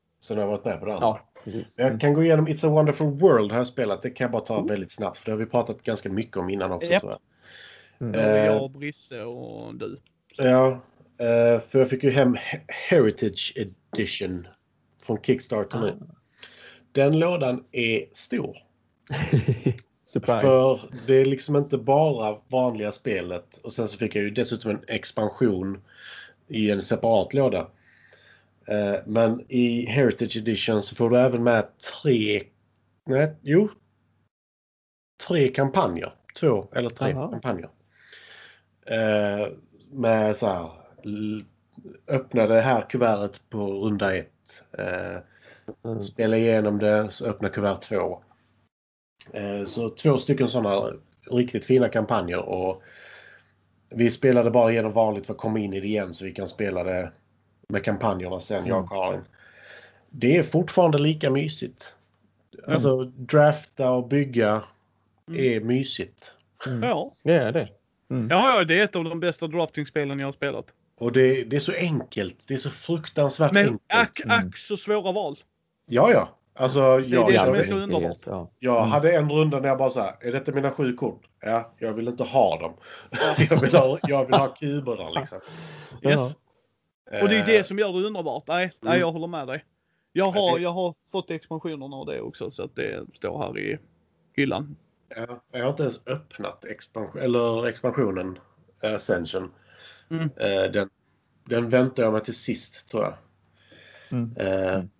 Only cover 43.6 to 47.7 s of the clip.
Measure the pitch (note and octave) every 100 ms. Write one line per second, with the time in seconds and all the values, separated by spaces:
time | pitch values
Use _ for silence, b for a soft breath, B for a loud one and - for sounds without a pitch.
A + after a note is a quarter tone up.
43.6 | G2+ G2 G#2+ G#2 G2+ F#2 D#2+ _ - -
44.6 | _ - F#2+ F2+ F#2 F2+ E2+ B B B
45.6 | B G#2+ A#2 A2 G2+ G#2+ A2 A2+ A2+ A2
46.6 | G#2+ G2+ G#2 G#2+ G#2+ - A#2 G2+ G#2 A2+
47.6 | G2+